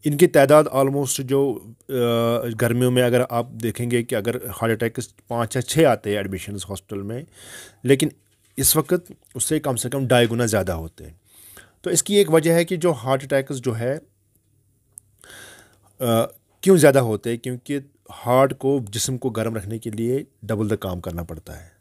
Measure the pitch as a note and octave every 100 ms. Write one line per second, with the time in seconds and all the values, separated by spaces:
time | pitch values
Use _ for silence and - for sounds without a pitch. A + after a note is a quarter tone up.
0 | D#3 D3 D#3 D#3 C#3 D3+ D3+ C3 C#3 C#3+
1 | C3+ - C3 C#3 C#3 A2 A2 A2+ - C3
2 | A#2+ A#2 A#2 A#2 A#2+ A2 B2 A#2 B2 B2
3 | B2 B2 B2 A#2 A#2+ A2+ A2+ G#2+ A#2+ A#2+
4 | A#2 A#2 G#2 A#2 A#2 G2 A#2 A2+ A#2 B2
5 | - _ _ A#2 A#2 C3 A#2 D#3 D#3 A2+
6 | G#2 G#2 G2 F#2+ - G2+ F2+ G2 _ G2+
7 | G2+ A#2 D#3+ _ - - - _ B2 C#3
8 | D#3 - _ _ _ - C3+ D#3 D3+ F3+
9 | F3 - _ C3 - D#3 D3+ B2 B2+ C#3
10 | B2+ B2 A#2+ A#2 A#2+ G#2 F#2 E2+ E2 _
11 | D#2 - _ - - - - _ F#3 F3+
12 | - G3+ F3+ D#3+ D#3+ E3+ E3+ F3+ F3 C3+
13 | A#2+ C3+ C3+ C#3 C3+ C3+ B2 A2+ A#2+ D3+
14 | _ _ _ _ _ _ _ _ _ -
15 | _ _ - - - - _ _ _ _
16 | B2 A2+ - - _ _ F#3 F#3 D3 C3+
17 | A#2+ G#2 A#2 B2 B2+ B2+ - C#3+ C#3 _
18 | _ - A#2+ B2+ C3+ C3+ C3+ C#3 G#2+ A2
19 | - B2+ C3 A2 A2 A2 G2+ A2+ A2+ G#2+
20 | A#2 C3 D#3 _ G#2 G#2+ G#2+ G#2 G2 F2+
21 | F2+ E2+ E2+ D#2+ - - E2+ _